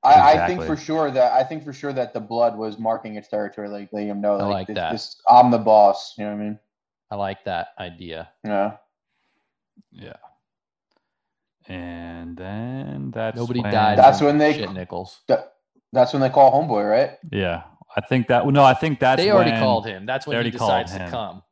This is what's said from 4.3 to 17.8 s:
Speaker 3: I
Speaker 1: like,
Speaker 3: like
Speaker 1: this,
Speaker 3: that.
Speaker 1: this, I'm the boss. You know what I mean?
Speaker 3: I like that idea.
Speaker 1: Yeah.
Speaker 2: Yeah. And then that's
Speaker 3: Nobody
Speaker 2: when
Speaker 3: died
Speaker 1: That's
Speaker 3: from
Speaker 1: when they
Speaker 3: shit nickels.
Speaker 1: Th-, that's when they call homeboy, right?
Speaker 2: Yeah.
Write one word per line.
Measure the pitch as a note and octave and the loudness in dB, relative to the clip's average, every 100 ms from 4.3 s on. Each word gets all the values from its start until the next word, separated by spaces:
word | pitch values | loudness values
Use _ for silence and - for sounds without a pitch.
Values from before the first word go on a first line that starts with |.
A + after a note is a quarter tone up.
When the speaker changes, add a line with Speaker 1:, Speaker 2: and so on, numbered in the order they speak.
| G2+ | -2
Speaker 3:
I | |
Speaker 1:
like, | G2+ | -2
Speaker 3:
like | G2+ F#2+ | -4 -6
Speaker 1:
this, | G#2 | -6
Speaker 3:
that. | E2 | -6
Speaker 1:
this, | D#2+ - - - | -8 -10 -8 6
I'm | B2 B2+ | 8 8
the | A#2 | 4
boss. | A2 G#2+ G2+ G2 - - | 4 6 6 4 -6 -12
You | G#2 | -10
know | G#2 | -8
what | |
I | |
mean? | G#2 G#2+ _ _ _ _ _ | -10 -12 _ _ _ _ _
Speaker 3:
I | G#2 | -8
like | G2 G2 - | -8 -8 -8
that | F2+ F2 - | -8 -8 -12
idea. | F#2 E2+ F2+ D#2+ D#2+ _ | -16 -14 -14 -14 -14 _
Speaker 1:
Yeah. | G#2+ G2+ G2+ G#2 _ _ _ _ _ _ _ _ _ _ _ | -6 -2 -2 -6 _ _ _ _ _ _ _ _ _ _ _
Speaker 2:
Yeah. | - F#2+ - - _ _ _ _ _ _ _ _ _ _ _ _ _ _ | -20 -20 -20 -20 _ _ _ _ _ _ _ _ _ _ _ _ _ _
And | F#2 F2 E2+ E2+ E2+ E2+ E2+ | -14 -12 -14 -14 -16 -16 -16
then | F#2 G#2 A#2+ C3 C#3 C#3 C#3 | -12 -12 -10 -10 -12 -10 -10
that's | A#2+ A2+ A#2 | -8 -8 -6
Speaker 3:
Nobody | A#2+ B2 | -6 -4
Speaker 2:
when | G#2 | -2
Speaker 3:
died | A2 G#2+ G#2 | 2 2 8
Speaker 1:
That's | C3 - | 6 6
Speaker 3:
from | D3 | 2
Speaker 1:
when | D3+ | 2
they | D3+ | 2
Speaker 3:
shit | C#3 G2+ | 0 -6
nickels. | F#2+ F2+ F2 F#2+ - _ | -10 -10 -12 -12 -18 _
Speaker 1:
Th-, | - - _ _ _ _ | -2 -2 _ _ _ _
that's | B2+ B2 | 0 0
when | C#3+ | 2
they | C3 | 0
call | C3+ C3 | 6 6
homeboy, | C3+ D#3+ A2 G#2 | 6 0 -2 0
right? | - C#3 - E3 | 2 0 -4 -10
Speaker 2:
Yeah. | G#2+ F#2 E2+ - _ | -6 -4 -6 -10 _